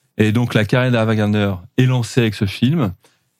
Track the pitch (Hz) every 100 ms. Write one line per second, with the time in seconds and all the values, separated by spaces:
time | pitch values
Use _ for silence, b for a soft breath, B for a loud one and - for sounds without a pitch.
0 | _ - 110 110 120 117 107 127 127 120
1 | 110 110 104 104 101 92 - - 127 127
2 | 113 - 117 104 98 - 123 165 107 87
3 | b b b _